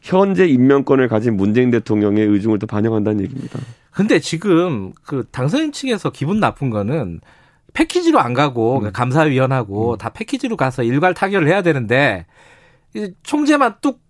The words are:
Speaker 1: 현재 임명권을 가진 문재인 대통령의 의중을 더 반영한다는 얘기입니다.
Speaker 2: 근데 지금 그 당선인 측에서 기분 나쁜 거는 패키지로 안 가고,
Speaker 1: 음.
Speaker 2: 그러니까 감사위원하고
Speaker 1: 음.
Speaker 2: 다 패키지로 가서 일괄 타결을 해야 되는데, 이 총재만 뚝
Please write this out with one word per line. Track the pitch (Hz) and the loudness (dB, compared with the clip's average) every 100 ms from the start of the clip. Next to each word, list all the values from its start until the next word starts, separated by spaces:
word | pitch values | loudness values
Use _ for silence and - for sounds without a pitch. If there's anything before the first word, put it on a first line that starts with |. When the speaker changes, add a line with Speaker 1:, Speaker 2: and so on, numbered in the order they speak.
Speaker 1:
현재 | - 185 196 185 185 | 0 2 2 4 4
임명권을 | 127 131 139 131 135 123 | 6 6 4 4 2 2
가진 | 110 120 104 | 2 0 0
문재인 | 98 110 127 | 2 2 2
대통령의 | 117 - 104 104 104 107 | 2 0 0 2 2 2
의중을 | 104 107 107 | 2 0 -2
더 | 107 | -2
반영한다는 | 104 113 110 104 107 | -2 0 0 -2 -2
얘기입니다. | 95 127 123 - - - _ | -4 -8 -10 -12 -14 -18 _
Speaker 2:
근데 | - 208 196 | -4 0 0
지금 | - 165 208 165 180 120 95 - - | 0 -6 0 2 2 -4 -8 -14 -10
그 | 139 117 | -8 -8
당선인 | - 131 254 311 | -4 -2 -2 -4
측에서 | - 269 208 143 | -6 -6 -4 -4
기분 | - 139 214 | -6 -4 0
나쁜 | 127 - 135 | -2 -2 -4
거는 | 107 101 156 101 82 _ _ _ _ _ | -4 -4 -4 -6 -10 _ _ _ _ _
패키지로 | - 320 359 330 302 | -4 -2 0 2 2
안 | 127 | 2
가고, | 123 143 120 113 127 | 0 0 0 0 0
Speaker 1:
음. | |
Speaker 2:
그러니까 | 104 101 | -4 -4
감사위원하고 | 123 135 156 127 131 135 104 101 117 | 0 2 2 2 0 0 -4 -4 -4
Speaker 1:
음. | 110 | -4
Speaker 2:
다 | 113 | -8
패키지로 | - 220 262 254 208 | -10 -8 -6 -4 -2
가서 | 131 131 | -2 0
일괄 | 117 135 185 | 0 2 0
타결을 | 175 190 196 151 | 0 -2 0 2
해야 | 190 | 2
되는데, | 175 143 107 127 139 95 87 _ - _ _ _ _ 214 | 2 0 0 2 2 -2 -10 _ -20 _ _ _ _ -10
이 | 208 180 | -10 -10
총재만 | - 302 285 294 247 214 | -6 -2 2 2 2 0
뚝 | 285 - | -4 -4